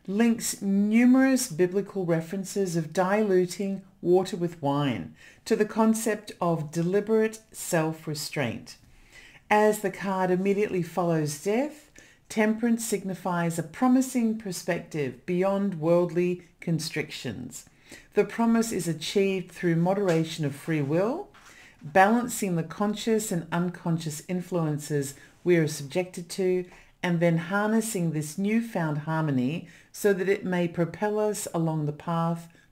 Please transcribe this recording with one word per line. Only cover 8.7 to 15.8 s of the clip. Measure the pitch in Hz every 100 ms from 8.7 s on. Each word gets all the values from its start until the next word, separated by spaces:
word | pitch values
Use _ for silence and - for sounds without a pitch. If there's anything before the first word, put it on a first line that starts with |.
| - _ - _ - - - -
As | 214 214 214
the | 196
card | 185 190 190 185
immediately | 180 196 196 208 185
follows | 165 - 175 160 147 151
death, | 196 220 302 - - - - _ -
temperance | 220 214 220 240 226 -
signifies | 196 190 180 190 175 170 165
a |
promising | 160 - 254 254 262 254 226 220
perspective | 196 175 - 170 - 160 135 120 -
beyond | 180 190 196 196
worldly | 170